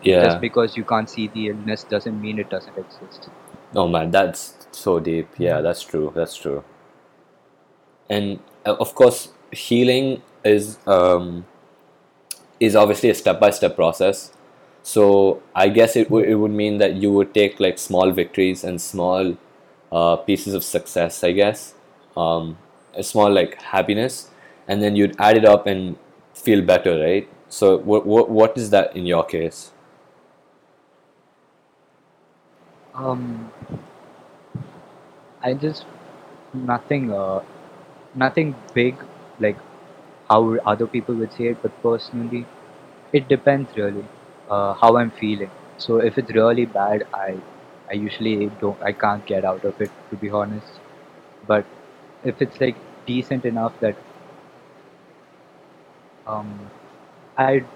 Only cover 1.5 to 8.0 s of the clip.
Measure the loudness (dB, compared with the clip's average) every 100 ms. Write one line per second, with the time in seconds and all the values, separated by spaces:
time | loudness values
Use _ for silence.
1.5 | -6 -6 -8 -4 -6 -4 -8 -8 -8 -8
2.5 | -10 -10 -14 -14 -16 -20 -20 -20 -20 -20
3.5 | -20 -8 -2 0 0 0 0 0 -2 -14
4.5 | -20 -20 -8 -2 -2 0 -4 -6 -4 -2
5.5 | 0 -2 -4 -6 -6 -4 -4 -8 -8 -8
6.5 | -8 -10 _ _ _ _ _ _ _ _
7.5 | _ _ _ _ _